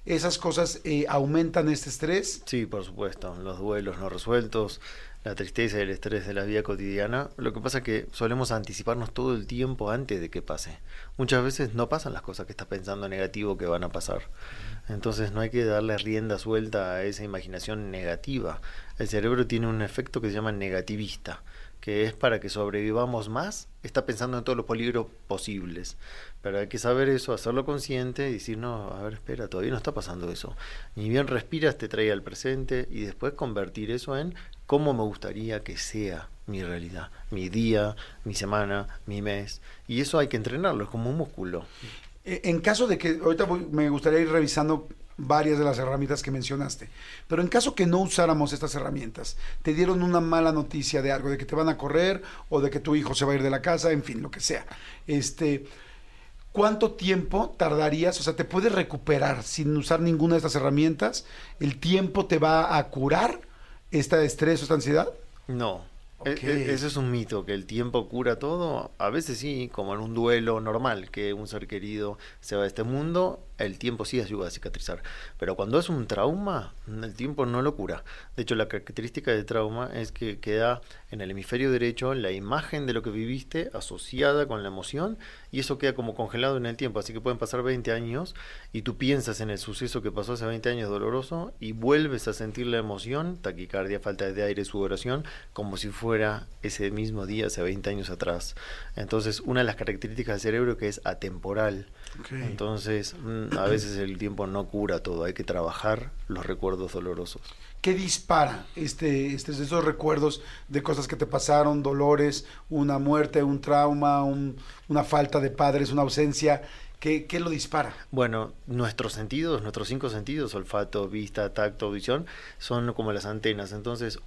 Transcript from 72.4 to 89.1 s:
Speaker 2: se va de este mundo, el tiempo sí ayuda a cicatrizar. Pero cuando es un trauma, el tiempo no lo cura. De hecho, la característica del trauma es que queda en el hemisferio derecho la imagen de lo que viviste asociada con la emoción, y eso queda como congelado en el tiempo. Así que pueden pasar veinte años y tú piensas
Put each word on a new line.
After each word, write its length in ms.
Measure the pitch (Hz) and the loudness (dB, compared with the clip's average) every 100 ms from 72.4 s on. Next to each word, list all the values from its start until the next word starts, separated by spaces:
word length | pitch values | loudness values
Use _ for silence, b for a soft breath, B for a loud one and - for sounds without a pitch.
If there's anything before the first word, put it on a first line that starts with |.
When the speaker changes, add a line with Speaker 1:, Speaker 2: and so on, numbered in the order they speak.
Speaker 2:
se 160 | - 101 | -4 0
va 60 | |
de 60 | 101 | 0
este 140 | 107 | 0
mundo, 640 | 113 131 156 170 185 - - - | -2 0 2 2 2 0 -10 -4
el 200 | 104 95 | -4 -2
tiempo 260 | 120 117 | -2 -2
sí 160 | 107 127 | 0 0
ayuda 280 | 98 101 87 | 0 -2 -4
a 20 | |
cicatrizar. 540 | - - - - 87 B B B - | -6 -6 -6 -6 -6 B B B -4
Pero 160 | 87 | -2
cuando 240 | 95 101 143 | 0 2 2
es 100 | 175 | 4
un 200 | 156 113 | 0 0
trauma, 640 | 101 120 175 202 160 92 - - | 2 2 2 -2 -4 -4 -10 -10
el 260 | 107 113 | -8 -8
tiempo 320 | 95 127 143 123 | -6 -4 0 0
no 160 | 120 | 2
lo 140 | 135 147 | 0 0
cura. 260 | 92 82 B B B | -4 -6 B B B
De 80 | - | -6
hecho, 140 | 120 113 | 0 2
la 100 | 107 | 0
característica 640 | 104 - - 117 - - | -2 -8 -8 -6 -4 0
del 140 | 110 | 0
trauma 440 | 107 113 107 113 127 | 2 0 0 -2 -4
es 160 | - 110 | -6 -6
que 300 | - 113 104 | -6 -6 -4
queda 400 | - 107 117 123 B B - | -2 2 2 0 B B -12
en 80 | 110 | -8
el 100 | 95 | -6
hemisferio 400 | 98 95 123 135 | -6 -4 0 2
derecho 440 | 127 120 117 127 | 4 2 0 -2
la 180 | 135 98 | 0 0
imagen 540 | 95 101 143 156 151 135 | -2 -2 -2 -2 -4 -2
de 60 | |
lo 100 | 117 | -2
que 80 | 110 | -2
viviste 600 | 107 113 131 131 160 208 | -4 -4 -4 -4 -6 -4
asociada 760 | - - - - 127 143 147 139 | -6 -8 -10 -8 2 4 6 2
con 140 | 110 | 0
la 60 | 98 | -4
emoción, 480 | 95 90 139 185 220 B B B | -6 -6 -4 -4 -4 B B B
y 80 | 131 | -4
eso 180 | 131 135 | -2 0
queda 160 | 139 | 0
como 220 | 127 117 104 | 0 -4 -4
congelado 400 | 110 120 131 135 | -2 0 0 0
en 100 | 120 | -2
el 100 | 117 | -2
tiempo. 220 | 127 107 | -2 -2
Así 140 | 101 | -4
que 80 | 113 | -4
pueden 180 | 123 120 | -2 -2
pasar 240 | 113 127 | -2 0
veinte 300 | 123 127 117 | 0 0 0
años 420 | 113 117 123 185 B B B B | -2 -2 -4 -6 B B B B
y 100 | 117 | -6
tú 140 | 113 110 | -4 0
piensas 440 | 131 | 2